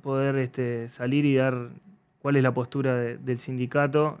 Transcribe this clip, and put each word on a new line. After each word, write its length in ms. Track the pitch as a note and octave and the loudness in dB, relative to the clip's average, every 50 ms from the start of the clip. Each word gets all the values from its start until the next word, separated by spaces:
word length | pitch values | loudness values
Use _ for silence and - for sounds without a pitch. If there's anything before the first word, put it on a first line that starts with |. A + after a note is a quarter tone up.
| - | -6
poder, 320 | C#3 C3+ C3+ C3+ C#3 C3+ | -2 0 0 0 2 0
este, 520 | C3+ C3 B2+ - C3 B2 A#2+ A#2+ A#2 A#2 | 0 -2 -2 -4 -4 -4 -4 -4 -6 -8
salir 380 | A#2+ - - B2 B2 C3+ D3 D3 | -10 -10 -6 -2 0 2 2 4
y 80 | C#3+ C3+ | 4 4
dar 360 | C3 C3 C3 B2+ B2 A#2+ A#2 - - _ - - _ _ _ _ _ | 4 4 2 0 -2 -8 -12 -16 -20 _ -20 -20 _ _ _ _ _
cuál 160 | - C#3 C#3+ | -2 2 4
es 80 | C3+ C3 | 4 4
la 100 | B2+ B2 | 4 2
postura 400 | B2+ B2 B2 - C#3 C3 C3 B2+ | 0 -4 -4 -4 -2 -2 0 0
de, 240 | B2 A#2+ A#2 A#2+ | 0 -2 -4 -6
del 220 | - C3 B2+ B2 A#2+ | -8 -4 -4 -4 -4
sindicato, 800 | - - C3 B2+ B2 A#2+ - D3 C#3+ C#3 C3+ D3+ D3+ D3+ - - | -4 -8 -6 -4 -4 -2 0 0 0 2 2 2 0 0 -2 -8